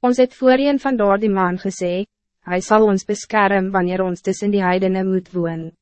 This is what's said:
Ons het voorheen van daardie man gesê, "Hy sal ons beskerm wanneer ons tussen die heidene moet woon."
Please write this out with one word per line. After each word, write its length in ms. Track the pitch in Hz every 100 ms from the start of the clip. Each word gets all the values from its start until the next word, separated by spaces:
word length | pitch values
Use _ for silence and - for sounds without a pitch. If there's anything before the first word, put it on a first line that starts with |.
Ons 180 | 247 247
het 160 | 254
voorheen 440 | - 254 254 285 277
van 180 | 277 247
daardie 340 | 202 196 220
man 280 | 196 180 180
gesê, 460 | 196 - 180 180 202 _ _ _ -
"Hy 140 | 180
sal 280 | - 214 214
ons 160 | 196
beskerm 680 | - 208 - 214 196 202 190
wanneer 320 | 196 180 185
ons 180 | 185 180
tussen 300 | - 185 208
die 120 | 202
heidene 420 | 185 185 190 190
moet 280 | 190 185 180
woon." 400 | 180 170 165 165 _